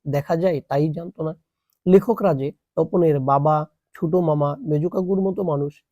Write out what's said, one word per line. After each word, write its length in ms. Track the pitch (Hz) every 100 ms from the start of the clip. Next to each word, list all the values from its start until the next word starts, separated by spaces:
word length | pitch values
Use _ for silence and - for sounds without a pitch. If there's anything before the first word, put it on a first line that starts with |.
| 147
দেখা 280 | 143 139 170
যায় 240 | 185 156 -
তাই 200 | 139 156
জানতো 340 | 151 170 -
না। 100 | 160 156 _ _ _ _ -
লেখক 360 | 190 202 226
রাজে 300 | 202 143 135 - _ -
তপনের 420 | 160 180 165 143
বাবা, 460 | 131 139 147 151 156 _ _
ছোট 200 | - 170
মামা, 420 | 180 170 151 143 147
মেজো 320 | 247 151 170
কাকুর 320 | 185 185 190
মতো 220 | 196 190
মানুষ, 420 | 185 143 143 - _